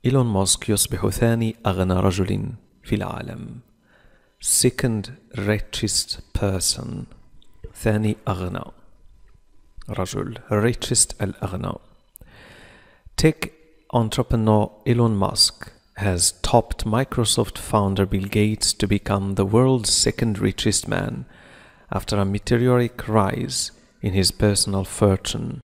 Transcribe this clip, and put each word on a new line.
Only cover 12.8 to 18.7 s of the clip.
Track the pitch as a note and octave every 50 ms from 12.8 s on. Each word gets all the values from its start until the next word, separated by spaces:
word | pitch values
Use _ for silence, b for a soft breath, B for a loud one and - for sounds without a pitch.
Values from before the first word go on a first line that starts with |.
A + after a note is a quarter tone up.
| B B B B B B - - -
Tech | D#3+ D#3 - - - - _ - _ _ _ _ _ -
entrepreneur | B2 A#2 A2 - - B2 - - A2+ A2 A2 G#2+ G#2+ G#2 - - - _
Elon | - A#2+ A#2 A#2+ A2+ A2
Musk | G2 G2 - - - - - - - - - - _ _ _ _ -
has | G#2 G2+ F2+ F2+ F#2 - - - -
topped | - - A#2+ A2+ - - - -
Microsoft | A2+ G#2+ A#2 C3+ - - - A#2 G#2 - - A2+ - -
founder | - - - - G#2+ G2+ G2 G2 F#2+ G2
Bill | F#2+ - G2 F#2+ G2
Gates | - G#2+ G#2 G#2+ A2 - - -